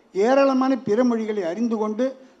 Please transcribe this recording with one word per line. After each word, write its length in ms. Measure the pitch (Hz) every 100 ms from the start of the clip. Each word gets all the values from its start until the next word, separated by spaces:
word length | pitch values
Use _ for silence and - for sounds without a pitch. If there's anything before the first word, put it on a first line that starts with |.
| _
ஏராளமான 680 | 185 226 269 277 262 262 254
பிற 260 | 214 214
மொழிகளை 380 | 254 226 214 208
அறிந்து 340 | 165 190 233 220
கொண்டு 400 | 214 214 262 - - _